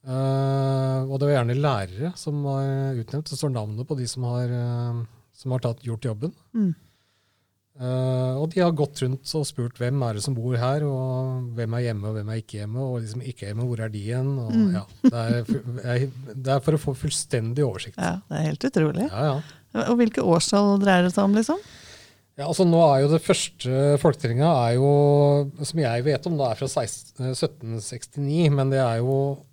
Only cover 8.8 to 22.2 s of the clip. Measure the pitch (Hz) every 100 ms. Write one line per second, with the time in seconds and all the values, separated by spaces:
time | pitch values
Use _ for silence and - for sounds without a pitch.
8.8 | 147 - 131 131 - 160 143 - 120 -
9.8 | 123 139 120 104 120 127 120 123 123 143
10.8 | 147 131 131 127 131 127 123 117 113 113
11.8 | 120 110 101 110 104 113 107 104 104 117
12.8 | 135 123 110 113 123 - 98 104 123 117
13.8 | 110 104 101 123 131 139 117 226 208 175
14.8 | - - 262 120 113 120 113 180 120 123
15.8 | 123 123 135 127 135 117 131 139 - 156
16.8 | - 135 151 - - 127 113 123 139 92
17.8 | - - 175 180 - 151 156 151 269 208
18.8 | 156 165 269 104 151 139 156 - _ 220
19.8 | - 240 233 220 190 170 - 202 202 202
20.8 | 196 185 180 175 196 208 220 349 - -
21.8 | - - - _